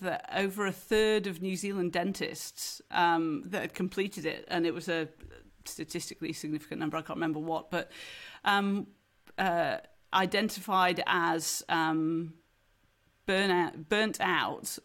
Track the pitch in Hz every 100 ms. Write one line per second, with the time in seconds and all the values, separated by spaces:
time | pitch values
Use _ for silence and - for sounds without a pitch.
0 | 185 156 - - 196 196 202 - - 214
1 | 214 214 196 170 185 185 202 196 175 175
2 | 180 190 - - - - - - - -
3 | 170 165 165 151 180 190 160 - 185 196
4 | 196 196 156 - - 170 165 170 185 165
5 | 156 - - 60 - - - - 160 175
6 | - - 165 156 151 151 - - 156 156
7 | 156 160 160 151 160 160 - 175 - -
8 | - - - - - 202 202 202 - -
9 | _ _ - - 190 170 151 95 - _
10 | - 185 185 202 214 - - 190 180 175
11 | - 180 170 165 151 - - 165 160 160
12 | 160 165 165 160 _ _ _ _ _ _
13 | _ _ - 190 196 180 170 - 156 214
14 | 220 - 185 165 107 - - -